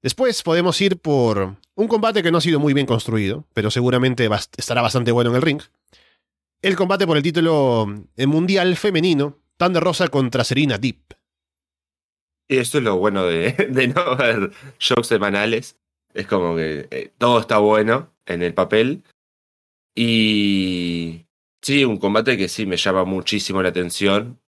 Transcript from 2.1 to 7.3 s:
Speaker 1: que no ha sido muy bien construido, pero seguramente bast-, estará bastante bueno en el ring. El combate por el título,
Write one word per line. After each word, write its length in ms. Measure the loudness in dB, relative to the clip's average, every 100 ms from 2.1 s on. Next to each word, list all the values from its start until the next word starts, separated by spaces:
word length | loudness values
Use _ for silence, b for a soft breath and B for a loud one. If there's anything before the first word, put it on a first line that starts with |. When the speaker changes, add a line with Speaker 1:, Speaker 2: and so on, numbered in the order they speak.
| 0
Speaker 1:
que 80 | 0
no 80 | 0
ha 20 |
sido 180 | 2 2
muy 140 | 2
bien 120 | 2 0
construido, 640 | -2 0 -2 -2 -4 -6
pero 160 | -4 -2
seguramente 600 | 0 0 2 0 0 0
bast-, 280 | 0 -4 -10
estará 240 | -4 -2
bastante 300 | 0 -2 0
bueno 180 | 0 2
en 40 | 0
el 60 |
ring. 200 | 0 -2 -8 _ _ b b b _ _ _ _
El 140 | -4 -2
combate 300 | 0 0 2
por 120 | 0
el 60 |
título, 640 | 0